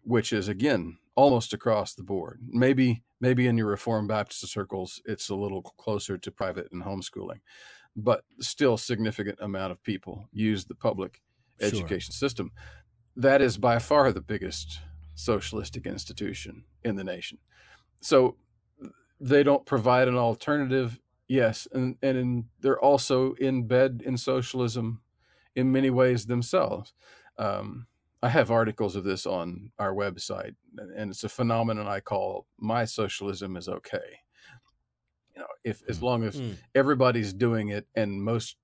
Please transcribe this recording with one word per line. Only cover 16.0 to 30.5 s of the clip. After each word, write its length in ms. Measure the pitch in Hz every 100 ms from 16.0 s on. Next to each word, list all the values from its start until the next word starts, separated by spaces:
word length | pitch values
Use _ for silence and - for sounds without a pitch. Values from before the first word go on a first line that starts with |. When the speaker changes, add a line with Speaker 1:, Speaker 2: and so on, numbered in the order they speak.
| - - 98 - - - _ _
Speaker 1:
in 140 | 117 98
the 80 |
nation. 340 | 95 90 - - _ _ _ - _ _
So 360 | - 139 127 - _ _ _ _ - _ _ _
they 220 | 131 143
don't 240 | 143 143 -
provide 420 | 135 117 123 127
an 80 | 123
alternative, 840 | 120 113 - 147 131 131 123 120 _ _ _
yes, 400 | 131 113 110 -
and, 240 | 131 127 -
and 160 | 135 131
in, 280 | 123 120 113 _
they're 200 | 135 135
also 540 | 139 143 - 131 131
in 320 | - 135 131 113
bed 340 | 123 135 120 131
in 100 | 127
socialism 840 | - 131 123 127 123 113 113 113 _ _ _ _ _
in 160 | 127 131
many 200 | 131 135
ways 340 | 127 127 123
themselves. 720 | 110 123 117 185 147 92 - _ _ - _ -
Um, 500 | 107 98 104 123 120 _ _ _
I 60 | 127
have 200 | 147 113
articles 460 | 117 110 - 104 95
of 80 |
this 220 | 95 95 -
on 460 | 92 85 90 113 -
our 140 | 101
website, 600 | 98 101 90 - 95 95